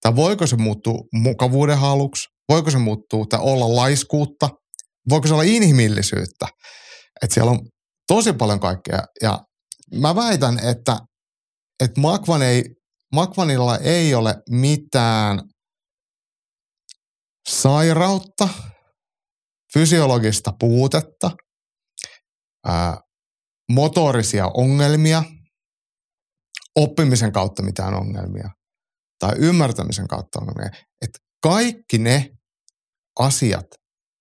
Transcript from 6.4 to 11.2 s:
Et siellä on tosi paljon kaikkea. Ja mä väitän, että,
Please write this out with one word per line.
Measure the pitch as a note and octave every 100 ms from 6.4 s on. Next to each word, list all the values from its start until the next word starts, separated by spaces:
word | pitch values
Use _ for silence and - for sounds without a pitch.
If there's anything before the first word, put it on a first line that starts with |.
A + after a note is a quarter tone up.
| - - - - - - _ -
Et | -
siellä | - A#2
on | B2 - _ _ _ -
tosi | G3+ A3+
paljon | C3 A2 G2+
kaikkea. | F#2 F#2 - F2+ - -
Ja | A2 G2+ - _ _ - _ -
mä | D3 F3+
väitän, | A#3+ F3 B2+ A#2+
että, | A#2 A#2 B2+ A2+ - _